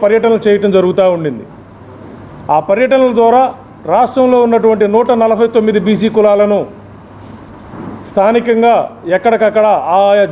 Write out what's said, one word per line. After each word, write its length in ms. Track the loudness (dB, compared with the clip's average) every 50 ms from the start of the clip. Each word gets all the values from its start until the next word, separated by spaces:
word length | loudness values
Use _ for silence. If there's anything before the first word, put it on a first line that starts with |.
| 0
పర్యటనలు 380 | 0 0 2 2 0 0 0 0
చేయటం 260 | 0 0 0 0 0 2
జరుగుతూ 280 | 2 0 0 0 0 0 0 0
ఉండింది. 300 | -2 -4 -6 -8 -10 -14 -18 -20 -20 -20 -20 -20 -20 -20 -20 -20 -20 -20 -20 -20 -20 -20 -20 -20 -12 -4 -2 -2
ఆ 20 | -2 0 0
పర్యటనల 420 | -2 0 0 0 2 2 0 0 2 2
ద్వారా 220 | 2 2 4 2 2 0 -4 -10 -20 -20 -20 -12 -6 -2 0
రాష్ట్రంలో 440 | 0 0 0 0 0 0 2 2 2 2
ఉన్నటువంటి 400 | 2 0 2 2 2 2 2 0 0 0
నూట 160 | 0 2 2 0 0 0
నలభై 240 | 0 0 0 0 0 0
తొమ్మిది 240 | 0 0 0 0 0 0
బీసీ 200 | 0 0 0 -2 -2 0
కులాలను 440 | 2 2 2 2 2 2 0 0 -2 -4 -6 -12 -20 -20 -20 -20 -20 -20 -20 -20 -20 -20 -20 -20 -20 -20 -20 -20 -20 -20 -20 -18 -16 -16 -16 -16 -18 -14 -6
స్థానికంగా 640 | -2 0 0 2 0 0 0 0 0 2 2 2 2 2 0 -4 -10 -12 -6 -4 -2
ఎక్కడికక్కడ 520 | 0 0 0 0 2 0 0 0 2 2 2 0 0 0 0 0
ఆయా 280 | 2 2 2 2 2 0 0